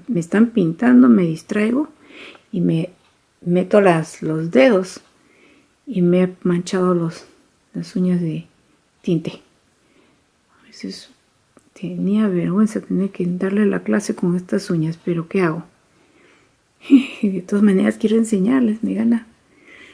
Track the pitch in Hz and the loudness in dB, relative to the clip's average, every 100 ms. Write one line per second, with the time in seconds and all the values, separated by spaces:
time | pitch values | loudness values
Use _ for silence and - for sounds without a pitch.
0 | - 175 165 202 233 226 165 165 240 247 | -4 -6 -2 2 2 2 0 0 4 6
1 | 247 214 170 160 - 208 220 254 311 _ | 6 6 2 -4 -6 -2 -2 -2 -4 _
2 | - - - - _ 185 175 165 170 - | -20 -20 -20 -20 _ -2 0 0 -4 -12
3 | _ _ _ _ 175 180 180 208 196 165 | _ _ _ _ -2 -2 2 4 4 2
4 | 160 - 156 160 165 233 262 190 185 - | -2 -8 -6 -4 0 4 4 4 -2 -12
5 | - _ _ _ _ _ _ _ 294 185 | -20 _ _ _ _ _ _ _ -8 0
6 | 175 180 180 180 175 175 175 190 180 175 | 2 2 0 -2 -2 -2 -2 -2 0 0
7 | 165 - - _ _ _ _ 170 165 190 | -2 -8 -20 _ _ _ _ -12 -8 -2
8 | 180 180 165 156 - _ _ _ _ _ | 0 0 -2 -6 -12 _ _ _ _ _
9 | - 160 - - _ _ _ _ _ _ | -4 -2 -4 -12 _ _ _ _ _ _
10 | _ _ _ _ _ _ _ - 95 - | _ _ _ _ _ _ _ -16 -14 -16
11 | - _ _ _ _ _ _ - 175 180 | -20 _ _ _ _ _ _ -14 -12 -6
12 | 180 214 214 175 170 190 214 202 - 180 | -2 0 0 0 0 0 0 -2 -4 -4
13 | 196 - 175 180 190 202 208 185 180 214 | -4 -4 -6 -4 -2 0 0 0 -2 -2
14 | - 214 180 175 180 208 - 170 156 165 | -2 -4 -2 -2 -4 -6 -2 -2 -2 -4
15 | - 165 165 196 170 165 - _ _ _ | -6 -6 -4 -2 -2 -2 -10 _ _ _
16 | _ _ _ _ _ _ _ _ - 269 | _ _ _ _ _ _ _ _ 4 4
17 | - - 208 190 - 202 208 190 214 - | 4 -4 -4 -4 -4 2 4 4 2 0
18 | 214 226 220 196 196 262 226 220 196 196 | 0 0 0 0 0 2 0 -2 -4 -2
19 | 226 233 - _ _ _ _ - - | 0 -2 -4 _ _ _ _ -20 -20